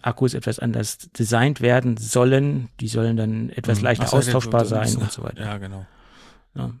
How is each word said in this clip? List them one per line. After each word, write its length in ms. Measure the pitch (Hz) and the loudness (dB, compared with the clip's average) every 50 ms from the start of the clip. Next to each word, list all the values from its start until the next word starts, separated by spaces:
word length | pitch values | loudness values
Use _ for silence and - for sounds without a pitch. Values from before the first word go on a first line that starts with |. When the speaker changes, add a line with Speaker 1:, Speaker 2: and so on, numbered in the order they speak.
Speaker 1:
Akkus 320 | - 123 - - 131 123 - | -4 -4 -2 0 0 0 0
etwas 240 | 127 - 113 113 - | -2 -4 -4 -4 -2
anders 400 | 123 117 110 117 107 - - - - - - | -2 -2 -2 -2 -4 -4 -6 -12 -14 -16 -4
designt 440 | - 117 107 117 117 127 147 139 - | -4 -2 2 2 4 4 2 2 2
werden 360 | 117 120 123 127 123 123 113 | 2 4 4 4 2 0 -2
sollen. 720 | 110 113 107 - 123 123 131 131 135 143 143 147 135 120 - _ - | -2 -4 0 2 4 4 6 6 4 4 2 0 -2 -6 -8 _ -8
Die 80 | 120 110 | -8 -4
sollen 280 | 117 113 113 113 113 | -2 0 0 0 0
dann 340 | 113 110 110 110 113 117 120 | 0 0 -2 -2 -4 -4 -6
etwas 280 | - 127 - - 110 101 | -6 -6 -2 0 0 2
Speaker 2:
Mhm. 60 | 113 | 2
Speaker 1:
leichter 200 | 123 117 - 123 | 2 2 2 0
Speaker 2:
Ach 40 | 117 | 2
so, 60 | 120 135 | 2 2
Speaker 1:
austauschbar 420 | 120 123 120 131 120 113 117 117 | 2 4 0 0 0 2 2 2
Speaker 2:
das, 100 | 113 104 | 2 2
das, 220 | 110 107 110 113 | 0 0 2 2
Speaker 1:
sein 100 | 113 120 | 0 0
und 100 | 107 104 | -2 -4
so 100 | - - | -6 -8
weiter. 200 | - - - - 107 | -10 -10 -10 -8 -8
Speaker 2:
ja, 140 | 104 104 101 | -8 -8 -8
genau. 280 | 98 95 98 95 92 - _ _ _ - - - - - - _ _ _ - | -10 -10 -12 -12 -14 -16 _ _ _ -20 -20 -20 -20 -20 -20 _ _ _ -10
Speaker 1:
Ja. 180 | 135 127 120 117 - | -8 -8 -8 -10 -12